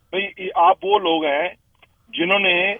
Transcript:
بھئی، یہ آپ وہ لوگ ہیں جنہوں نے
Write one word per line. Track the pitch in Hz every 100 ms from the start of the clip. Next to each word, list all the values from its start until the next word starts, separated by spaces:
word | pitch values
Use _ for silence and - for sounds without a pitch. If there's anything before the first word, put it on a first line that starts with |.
| _
بھئی، | 185 196 - 185
یہ | 180
آپ | 170 185 190
وہ | 208
لوگ | 180 165 156
ہیں | 143 175 - _ _ _ _ _
جنہوں | - 175 202
نے | 190 175 190 208